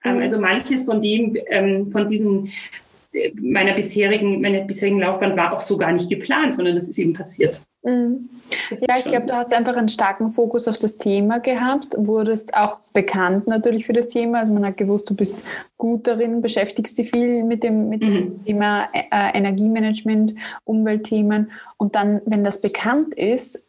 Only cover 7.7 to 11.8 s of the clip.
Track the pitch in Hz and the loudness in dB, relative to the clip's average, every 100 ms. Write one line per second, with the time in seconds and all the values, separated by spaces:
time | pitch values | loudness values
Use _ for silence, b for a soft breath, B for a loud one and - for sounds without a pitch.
7.7 | _ - 247 240 262 247 - B B B | _ -2 0 0 -2 -6 -18 B B B
8.7 | - 254 254 254 240 240 247 240 233 233 | -4 0 0 2 -2 0 -2 0 2 2
9.7 | 247 220 - 196 196 220 226 233 233 233 | 2 0 2 0 0 -2 0 0 0 -2
10.7 | 220 214 - 214 196 202 233 240 247 247 | -2 -2 -2 0 2 2 0 0 0 0
11.7 | 277 | -2